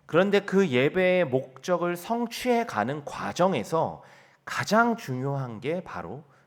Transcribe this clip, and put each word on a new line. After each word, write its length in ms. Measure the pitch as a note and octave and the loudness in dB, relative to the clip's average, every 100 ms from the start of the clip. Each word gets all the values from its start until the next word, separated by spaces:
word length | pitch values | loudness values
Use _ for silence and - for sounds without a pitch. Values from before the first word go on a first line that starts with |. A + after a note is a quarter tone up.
| - | 0
그런데 340 | D#3+ G3 G3+ | 2 4 2
그 280 | G3 F#3+ F#3+ | 2 2 4
예배의 580 | B2 C#3 F3+ F#3 F3+ D#3+ | 4 2 4 2 4 2
목적을 720 | B2+ - - - F3 F3 F3 | 0 -2 -8 -2 0 0 -4
성취해 680 | - A#3 A#3 - B3 A#3 | -4 -4 -4 -4 0 0
가는 400 | A#3 - A2 D3 | 0 -2 -2 -4
과정에서 960 | - - F#3+ G3+ F#3 D3+ - E3 B2 D2+ - - - _ - | -8 -8 -6 2 2 2 0 -2 -2 -4 -16 -20 -20 _ -8
가장 500 | - B2+ G#3+ A#3 A3+ | -6 2 4 4 0
중요한 640 | - B2+ C3+ C#3 B2+ G#2+ | -4 -4 -2 -4 -6 -6
게 240 | B2+ F3 | -6 -6
바로 400 | F3 F2+ E2+ B2+ - _ | -6 -10 -10 -12 -16 _